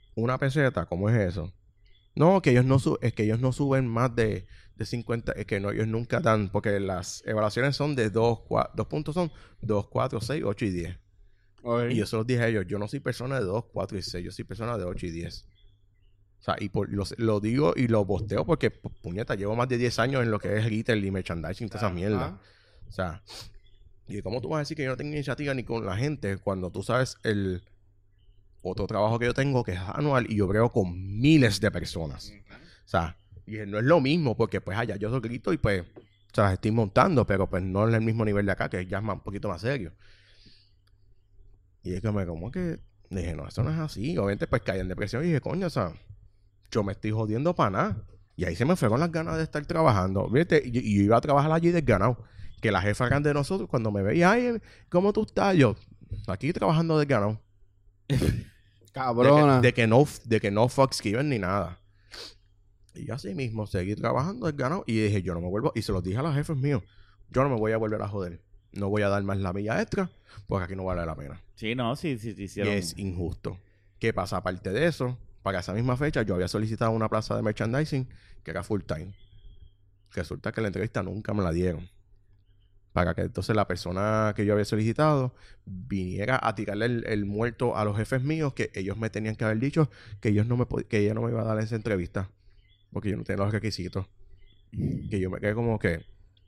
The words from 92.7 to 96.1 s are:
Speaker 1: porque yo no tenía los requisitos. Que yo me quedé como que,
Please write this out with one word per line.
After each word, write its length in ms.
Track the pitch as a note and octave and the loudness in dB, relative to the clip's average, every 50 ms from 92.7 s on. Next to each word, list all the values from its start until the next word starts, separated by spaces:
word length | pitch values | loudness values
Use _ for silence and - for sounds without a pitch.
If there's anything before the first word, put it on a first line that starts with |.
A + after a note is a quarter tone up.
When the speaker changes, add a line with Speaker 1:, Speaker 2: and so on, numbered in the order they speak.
| _ _ _ _ - | _ _ _ _ -8
Speaker 1:
porque 180 | G2+ - G#2 | -6 -4 -2
yo 60 | F#2+ A2+ | -2 -2
no 60 | A2+ | -4
tenía 200 | - F#2+ G2 G2 | -4 -2 0 0
los 80 | G2+ A2 | 0 0
requisitos. 540 | G2+ G2+ G#2+ G2 - F2 F2+ - G2 F2+ - _ - - - - - - - - - _ _ - - - - - - - - | 0 -2 -2 -4 -4 -6 -6 -6 -6 -8 -8 _ -20 -20 -20 -20 -20 -20 -20 -20 -20 _ _ -8 -4 -4 -4 -4 -4 -6 -4
Que 100 | G#2+ G2 | -4 -2
yo 80 | F#2 F#2 | -2 -2
me 100 | F#2 - | -4 -2
quedé 140 | - G#2 G#2+ | -2 -2 0
como 240 | A#2 A#2 A#2 A2 G#2 | 0 0 0 0 2
que, 280 | - G2 E2+ D#2+ - - | 2 0 0 -2 -4 -12